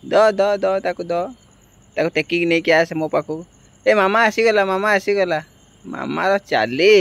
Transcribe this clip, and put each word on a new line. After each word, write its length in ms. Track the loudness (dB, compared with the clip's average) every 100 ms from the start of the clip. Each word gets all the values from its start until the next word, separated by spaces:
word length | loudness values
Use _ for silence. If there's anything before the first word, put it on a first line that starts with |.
ଧ, 120 | 0 2 2
ଧ, 100 | 2 0 0
ଧ, 80 | -2 -2
ତାକୁ 240 | -4 -8
ଧ। 100 | -6 -6 -6 -12 _ _ _ _ _ -4
ତାକୁ 120 | -2
ଟେକିକି 360 | -2 -4 -2 0
ନେଇକି 260 | -2 2
ଆସେ 220 | 2 2 -2
ମୋ 120 | -4
ପାଖକୁ। 280 | -4 -6 -10 -12 _ _ _ 2
ଏ 60 |
ମାମା 260 | 4 4 4
ଆସିଗଲା, 400 | 2 2 2 2 2
ମାମା 240 | 0 0
ଆସିଗଲା। 480 | 0 0 0 0 -2 -6 _ _ _ -16
ମାମାର 460 | -10 -8 -4 0 -2
ଚାଲି। 560 | 0 -2 -2 0 -2 0